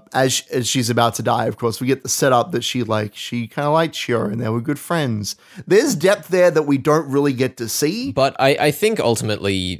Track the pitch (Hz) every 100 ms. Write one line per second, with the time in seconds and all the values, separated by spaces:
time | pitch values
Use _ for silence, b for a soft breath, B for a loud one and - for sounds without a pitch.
0 | _ - 135 - - 147 113 135 117 120
1 | 117 - 117 117 117 117 117 - 127 131
2 | - - 143 123 104 120 - 127 110 107
3 | 107 - - 120 113 - 147 156 165 -
4 | - 117 202 120 110 117 117 139 - 170
5 | 135 107 104 - B B - 196 294 185
6 | 190 202 160 180 180 156 143 139 151 151
7 | 143 139 143 123 131 - 113 - 147 214
8 | 262 139 135 - 135 143 147 - 214 220
9 | 117 113 113 104 98 95 90 87